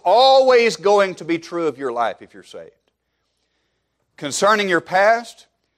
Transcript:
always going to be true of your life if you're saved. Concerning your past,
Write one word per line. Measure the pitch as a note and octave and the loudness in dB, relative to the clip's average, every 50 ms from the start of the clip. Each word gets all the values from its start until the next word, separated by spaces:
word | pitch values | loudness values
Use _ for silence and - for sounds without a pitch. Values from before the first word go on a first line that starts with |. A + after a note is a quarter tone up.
| - | -2
always | F3 G3 A#3 C4 C4+ C4+ C4+ C4 B3+ B3+ A#3+ A#3 A3+ F3 | 0 2 4 4 4 4 4 4 4 4 4 2 0 -2
going | D#3+ D#3+ G3 G#3 G3+ G3 F#3+ F3 | -2 -2 0 2 2 0 -2 -4
to | - E3+ | -10 -8
be | D#3 E3+ E3 | -8 -6 -8
true | E3+ - E3+ E3+ E3 | -8 -10 -8 -6 -6
of | D3+ B2+ | -6 -6
your | C3 C#3 B2+ A#2+ | -6 -8 -8 -6
life | A#2+ A#2 G#2+ F2+ - G#2 | -4 -4 -6 -6 -10 -16
if | - _ | -20 _
you're | G2 F2 | -20 -20
saved. | - - F2 E2 - _ _ _ _ _ _ _ _ _ _ _ _ _ _ _ _ _ _ _ _ _ _ _ _ _ _ _ _ _ | -20 -20 -20 -20 -20 _ _ _ _ _ _ _ _ _ _ _ _ _ _ _ _ _ _ _ _ _ _ _ _ _ _ _ _ _
Concerning | - D#3 C#3+ - - G3 G3 A3 G#3 G3+ F#3+ | -16 -14 -10 -6 -2 0 0 0 0 0 -2
your | F3 D#3+ | -2 -4
past, | - - F3 F#3 G3 G#3+ A3+ A#3 A#3 - - - - _ _ _ _ _ _ | -4 -2 -2 0 2 2 2 0 -4 -10 -20 -20 -20 _ _ _ _ _ _